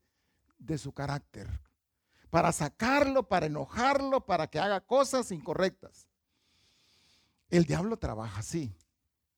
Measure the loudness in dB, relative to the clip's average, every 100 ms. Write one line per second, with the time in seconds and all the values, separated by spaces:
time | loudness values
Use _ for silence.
0 | _ _ _ _ _ _ -8 -8 -8 -8
1 | -6 -6 -8 -14 -10 -10 -12 _ _ _
2 | _ _ _ 2 4 2 -4 -2 2 4
3 | 4 2 2 0 0 -4 -6 0 2 2
4 | 2 0 0 0 0 -2 -2 -2 2 2
5 | 2 0 -2 -6 -6 0 0 -2 -14 -20
6 | _ _ _ _ _ _ _ _ _ _
7 | _ _ _ _ _ 2 4 0 -2 -4
8 | -6 -6 -8 -8 -8 -6 -8 -12 _ _
9 | _ _ _